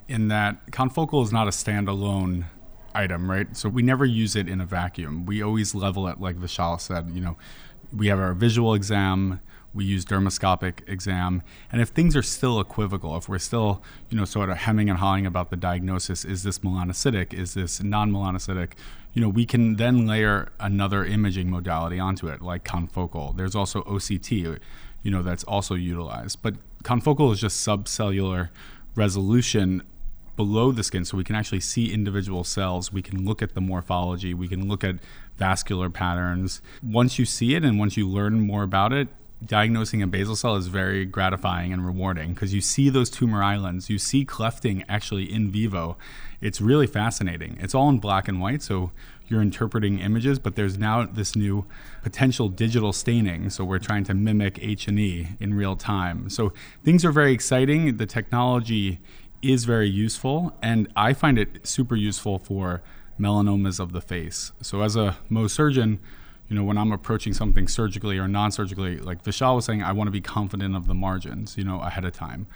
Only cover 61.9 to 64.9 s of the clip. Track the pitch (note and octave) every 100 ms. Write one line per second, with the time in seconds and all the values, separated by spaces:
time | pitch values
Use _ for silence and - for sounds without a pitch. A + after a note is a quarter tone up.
61.9 | A2+ G#2 G2 G#2+ F#2+ - G2 F#2 F2 -
62.9 | - - - G2+ G#2 G2+ G2+ G2 F2+ F2+
63.9 | F2 - F2+ D#2+ - - - - G2+ G#2